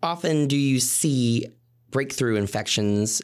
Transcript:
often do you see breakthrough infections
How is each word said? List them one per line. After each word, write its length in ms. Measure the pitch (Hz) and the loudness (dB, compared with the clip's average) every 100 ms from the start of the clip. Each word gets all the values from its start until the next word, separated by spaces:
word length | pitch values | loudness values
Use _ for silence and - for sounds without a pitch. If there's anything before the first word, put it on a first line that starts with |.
often 460 | 170 170 170 156 143 | -4 -2 0 0 2
do 100 | 143 | 2
you 220 | 139 131 | 2 2
see 640 | 123 - 160 135 120 117 - - _ _ _ | 0 0 0 2 2 0 -2 -12 _ _ _
breakthrough 460 | 135 135 - 123 107 | -4 -4 -2 0 0
infections 840 | 101 104 104 - 104 104 110 - | 0 -4 -4 -2 2 2 0 -4